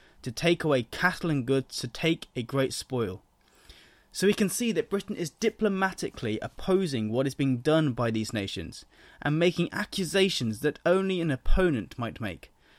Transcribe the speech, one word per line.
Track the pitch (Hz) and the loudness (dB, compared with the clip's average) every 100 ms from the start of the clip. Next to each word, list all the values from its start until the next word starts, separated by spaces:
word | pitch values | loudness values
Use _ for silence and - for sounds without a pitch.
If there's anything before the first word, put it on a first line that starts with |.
| - _ | -20 _
to | 131 | -12
take | - 175 175 | -2 0 2
away | 156 131 | 2 2
cattle | 117 - 180 175 175 | 0 -2 -2 0 -2
and | 147 | 0
goods, | 123 135 127 - | 0 0 -2 -8
to | 135 | -10
take | - 165 165 - | -2 -2 -2 -6
a | 131 | -10
great | 117 135 131 | -4 -2 -2
spoil?" | - - 127 104 98 _ _ _ _ - - - _ _ | -4 -6 -4 -4 -6 _ _ _ _ -20 -20 -20 _ _
So | - 190 | 0 2
we | |
can | 208 196 | 4 0
see | - 240 | 0 0
that | 170 - | 0 -2
Britain | 196 - 196 | -4 -4 -6
is | 165 | -8
diplomatically | - 226 - 214 190 190 180 - - 110 107 | -2 -2 0 0 2 -2 -2 -8 -6 -4 -4
opposing | 107 - - 190 180 131 107 | -6 -6 2 2 2 -2 -2
what | 117 135 | 0 0
is | |
being | - 139 123 | 0 0 0
done | 151 160 151 | 4 4 4
by | 117 117 | 2 0
these | 110 107 | 0 -2
nations, | 110 98 95 80 - - _ - - | -4 -4 -6 -10 -12 -20 _ -20 -6
and | 147 151 | -2 2
making | 180 170 170 | 2 2 -2
accusations | - 208 - 165 196 190 - 117 107 | -4 -6 -4 -2 2 2 0 -2 -2
that | 147 - 170 | -2 0 2
only | 190 190 185 | 2 2 0
an | 165 | -2
opponent | 131 - - 180 123 90 - | 2 6 6 6 2 -4 -6
might | 117 - | -6 -6
make, | 107 82 - _ _ | -8 -8 -14 _ _